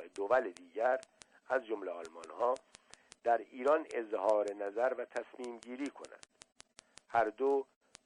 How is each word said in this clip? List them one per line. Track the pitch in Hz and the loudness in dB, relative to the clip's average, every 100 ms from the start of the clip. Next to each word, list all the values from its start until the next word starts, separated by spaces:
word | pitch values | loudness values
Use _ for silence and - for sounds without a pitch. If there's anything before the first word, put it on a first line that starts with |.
| 85 | 2
دول | - 101 127 110 | -6 4 4 2
دیگر، | - - 104 123 131 - _ - _ - | -6 -10 0 2 2 -2 _ -20 _ -2
از | 131 113 | -2 0
جمله | 104 92 | -6 -4
آلمان‌ها، | 85 82 82 80 80 120 131 _ - _ - - - | -8 -10 -12 -12 -2 0 0 _ -20 _ -20 -20 -6
در | 117 117 | 2 2
ایران | 104 131 135 156 156 | 0 -2 2 2 2
اظهار | 123 110 104 98 107 101 | -4 -2 0 4 4 4
نظر | 101 101 101 127 123 | -2 -4 0 0 0
و | |
تصمیم | 120 - - - 123 120 | -6 -8 -8 -10 -10 -10
گیری | 113 127 147 | -10 -8 -8
کند. | - - - - _ - _ - _ - - _ | -8 -18 -18 -20 _ -20 _ -20 _ -20 -20 _
هر | 117 | 2
دو | 107 - 135 139 - _ _ - | 2 2 2 2 -2 _ _ -14